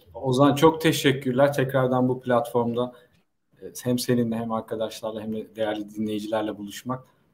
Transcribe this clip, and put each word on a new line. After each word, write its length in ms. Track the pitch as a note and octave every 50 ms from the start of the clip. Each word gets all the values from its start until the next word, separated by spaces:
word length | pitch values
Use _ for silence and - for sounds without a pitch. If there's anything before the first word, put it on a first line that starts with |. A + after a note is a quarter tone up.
| _ _ -
Ozan, 400 | - C3+ C3+ B2+ B2+ C#3+ C#3+ B2+
çok 260 | - D#3+ D#3+ D#3+ -
teşekkürler. 720 | - D#3+ C#3+ - - C#3+ C3 C3+ - C3 A#2+ B2 C#3 C#3 C#3
Tekrardan 560 | - C3 C3 - C3+ C3 B2 B2+ B2+ B2+ B2+
bu 120 | B2+ B2+
platformda, 720 | - B2+ B2 A#2 A#2 - - A#2+ A#2 A#2 A2+ A#2+ B2 B2 - - _ _ _ _ _ _ _ _ _ _ _ _ F#2+
e, 20 | F2+ - - -
hem 140 | B2 B2 A#2+
seninle 380 | - - B2 A#2+ A#2+ A2+ A2+
hem 160 | A2+ A#2 A2+ A2
arkadaşlarla 680 | A2 A2 - A#2 A2 A2 G#2+ - - - A2 A2 G#2+
hem 120 | G#2+ A2 A2
de 240 | A2 G#2+ - -
değerli 340 | A2+ A2 G#2 G#2+ G#2+ G#2 G2+ G#2
dinleyicilerle 640 | G#2+ G#2+ G#2+ G#2+ G#2 G#2 G#2+ A2 G#2+ G#2+ G#2+ G#2 G2+
buluşmak 460 | G#2 G2 F#2+ - - B2 B2+ C3 - _ _ _ _ _